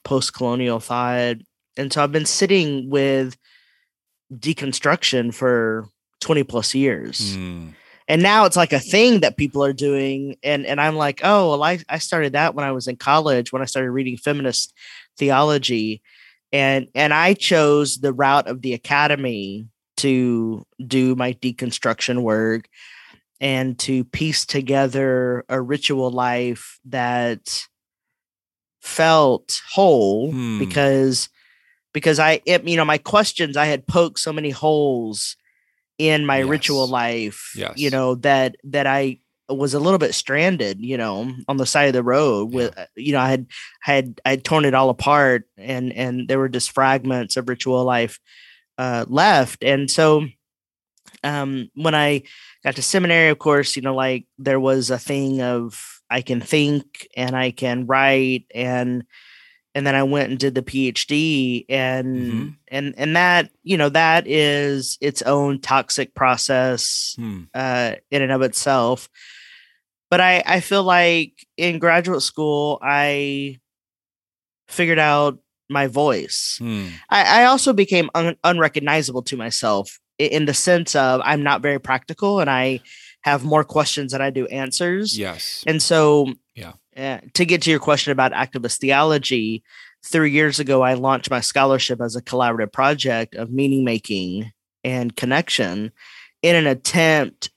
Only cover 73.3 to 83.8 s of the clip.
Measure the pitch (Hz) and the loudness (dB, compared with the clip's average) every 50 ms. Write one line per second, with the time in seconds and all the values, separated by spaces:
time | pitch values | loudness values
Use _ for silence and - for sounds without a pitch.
73.3 | 139 139 139 139 131 127 _ _ _ _ _ _ _ _ _ _ _ _ _ _ | -6 -6 -8 -10 -12 -16 _ _ _ _ _ _ _ _ _ _ _ _ _ _
74.3 | _ _ _ _ _ _ _ - - - 175 165 165 156 151 151 147 147 147 143 | _ _ _ _ _ _ _ -10 -4 -2 0 2 2 4 4 4 4 4 2 2
75.3 | 127 - _ _ _ _ _ - 143 139 139 127 117 143 151 143 117 87 - - | 0 -4 _ _ _ _ _ -4 -2 -2 0 0 0 0 2 2 0 0 -4 -6
76.3 | - - - - - - 120 117 110 101 98 90 82 80 - - - 202 - - | -8 -6 -6 -6 -8 -6 -6 -6 -6 -6 -6 -8 -12 -10 -4 0 2 2 4 6
77.3 | 190 233 247 254 269 262 - 269 226 202 196 - 190 175 165 143 - 170 165 170 | 6 6 6 6 4 4 2 2 4 4 2 2 2 0 0 0 0 0 0 -2
78.3 | - _ - 175 180 165 160 147 - 151 143 147 151 156 143 131 123 127 120 - | -2 _ 0 2 2 4 2 0 0 0 0 0 0 0 0 -2 -6 -6 -8 -8
79.3 | 139 120 113 117 - - 123 110 104 98 101 - - - _ _ _ - 151 - | -8 -8 -6 -6 -4 -2 0 0 0 0 -2 -6 -12 -20 _ _ _ -2 0 0
80.3 | 143 156 151 143 139 - - 180 175 170 170 - - 143 131 127 131 131 - 135 | 2 0 0 0 0 0 2 4 4 2 2 0 0 2 4 4 2 2 2 2
81.3 | 151 147 143 143 143 107 131 143 143 131 - - 131 131 - - 160 - 202 202 | 0 2 2 0 0 0 0 -2 -2 -2 -2 -2 -4 -2 -4 -8 -8 -2 -2 0
82.3 | 202 196 151 139 131 127 131 131 131 120 _ - - - - - - _ - 147 | 2 2 2 2 2 0 0 0 -2 -4 _ -16 -20 -20 -20 -20 -12 _ 0 0
83.3 | 143 135 123 151 151 156 - - - 151 | 0 2 2 2 2 2 2 2 0 0